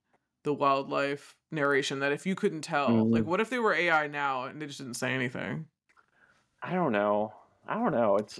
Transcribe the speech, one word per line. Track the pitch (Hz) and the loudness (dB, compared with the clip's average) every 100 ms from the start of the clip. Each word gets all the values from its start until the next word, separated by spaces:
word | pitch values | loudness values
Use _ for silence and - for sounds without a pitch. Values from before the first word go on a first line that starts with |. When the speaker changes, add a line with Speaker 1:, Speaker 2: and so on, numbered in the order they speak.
| _ _ _ _ | _ _ _ _
Speaker 1:
the | 151 | -4
wildlife | 139 139 139 135 143 139 143 - - _ | 0 2 2 0 -2 -2 -4 -10 -20 _
narration | 160 143 139 139 139 | -2 2 2 2 -2
that | 139 | 0
if | 143 185 | 0 -2
you | 190 | 0
couldn't | 202 156 | -2 -2
tell, | 147 156 135 113 113 | -2 0 2 4 4
like, | 113 | 2
Speaker 2:
Mm. | 110 | 2
Speaker 1:
what | 185 | 0
if | 220 | 0
they | 254 | 0
were | 220 | 2
A | 160 175 | 2 4
I | 160 151 | 2 2
now | 147 143 131 131 | -2 -2 -2 -6
and | 139 | -8
they | 147 | -10
just | 135 | -10
didn't | 135 120 | -10 -4
say | 127 | -2
anything? | 131 123 - 92 147 156 _ _ _ _ _ _ _ _ _ | -2 -2 -4 -6 -8 -10 _ _ _ _ _ _ _ _ _
Speaker 2:
I | - | -6
don't | 180 160 | -2 2
know. | 104 104 104 107 - - _ - | 2 2 2 -2 -8 -20 _ -8
I | 196 | -4
don't | 233 | 0
know. | 131 110 101 | 2 4 2
It's, | 104 | 0